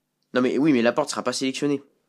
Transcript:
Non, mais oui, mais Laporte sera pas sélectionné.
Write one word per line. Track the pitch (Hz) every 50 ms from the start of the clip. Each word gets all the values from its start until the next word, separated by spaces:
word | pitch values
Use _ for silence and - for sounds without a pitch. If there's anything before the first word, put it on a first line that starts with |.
| _ _ _ _ _ _ -
Non, | 123
mais | 127 123 82 120
oui, | 147 160
mais | 139 117
Laporte | 113 120 123 151 143 -
sera | - 107
pas | 101 123
sélectionné. | 127 - 135 131 131 - 147 147 143 139 - _ _ _ _